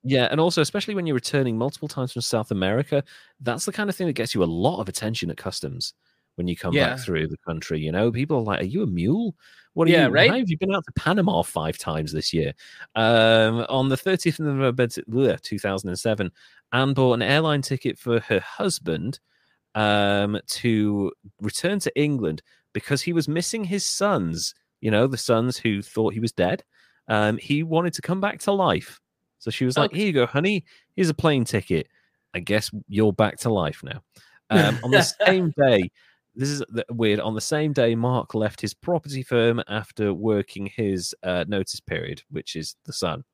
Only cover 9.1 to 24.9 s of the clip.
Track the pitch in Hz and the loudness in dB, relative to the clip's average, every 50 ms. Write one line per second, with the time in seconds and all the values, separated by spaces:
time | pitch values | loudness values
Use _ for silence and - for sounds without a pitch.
9.1 | 156 214 240 214 - _ _ - - _ _ _ _ - 165 160 170 165 139 127 | 0 0 -2 -4 -6 _ _ -20 -20 _ _ _ _ 0 4 4 6 6 6 4
10.1 | 120 147 185 254 247 254 254 185 165 156 190 196 196 196 - - - - - 151 | 6 6 6 6 4 2 0 -2 -2 -2 -2 -2 -2 -2 -4 -6 -10 -4 -2 0
11.1 | 185 214 175 185 - 82 82 - - 85 78 80 76 - - - 78 78 78 78 | 2 2 2 2 2 0 -2 -2 -2 -4 -2 -2 -4 -4 -6 -4 -4 -4 -4 -4
12.1 | 78 78 - - - 82 76 69 71 _ - - - - - _ _ 110 113 110 | -4 -4 -4 -2 -2 0 -2 -2 -4 _ -18 -20 -20 -20 -20 _ _ 2 4 4
13.1 | 117 113 110 113 113 113 110 110 113 117 113 - 127 131 131 135 131 - - 190 | 6 6 6 6 6 6 6 4 2 0 -2 -2 0 0 2 0 0 0 0 0
14.1 | 190 175 - 170 151 - 156 147 139 135 135 127 120 127 123 117 - - - - | -2 0 0 -2 -2 0 -2 -2 0 2 0 0 2 2 0 -2 -2 -8 -10 -4
15.1 | 113 123 135 120 85 - - - 104 98 - 101 98 95 95 95 90 90 - 117 | 0 2 2 2 2 0 -4 -8 -8 -4 -2 -2 -2 -2 -4 -4 -6 -2 0 -2
16.1 | 110 101 101 87 _ _ - - _ - _ _ - 123 135 139 135 131 131 127 | 0 0 -2 -6 _ _ -20 -20 _ -20 _ _ 0 0 0 2 2 2 4 4
17.1 | 120 120 110 98 139 151 160 156 147 143 131 - 135 131 - 123 - - - 123 | 4 2 2 2 2 2 2 2 0 0 -2 -2 -6 -4 -4 -4 -6 -4 -2 0
18.1 | 117 113 - - 113 92 - - - - 208 196 - - - - 80 78 85 113 | 0 0 0 0 0 0 0 -4 -8 -2 -2 -2 -2 -2 -4 -4 -4 -2 -4 -6
19.1 | 143 - _ _ _ _ _ _ _ _ _ _ _ 107 107 104 104 104 101 101 | -8 -8 _ _ _ _ _ _ _ _ _ _ _ 0 2 4 4 4 4 4
20.1 | 101 101 101 104 104 - - - - - - 120 113 107 107 104 104 101 98 92 | 2 2 2 0 -2 -4 -4 -6 -10 -2 0 2 2 2 2 2 2 0 -2 -2
21.1 | - _ _ 101 _ _ 101 107 - - - 175 208 202 - - - - 147 151 | -4 _ _ -20 _ _ -8 -6 -6 -2 -2 -2 -2 0 -2 -2 0 0 0 0
22.1 | 143 127 104 80 78 76 _ _ _ _ _ _ _ 104 - - 143 135 - 170 | 0 0 0 -2 -2 -4 _ _ _ _ _ _ _ -10 -4 -2 -4 -2 -2 0
23.1 | 175 165 147 143 151 165 175 - - 226 208 170 196 202 - - - - 196 208 | 0 0 0 0 -2 -2 -2 -4 -4 -4 -4 -4 -4 -4 -2 -4 -2 0 0 2
24.1 | 196 135 92 82 82 82 - - - _ _ _ _ _ - 113 | 2 0 0 -2 -4 -4 -6 -8 -10 _ _ _ _ _ -2 2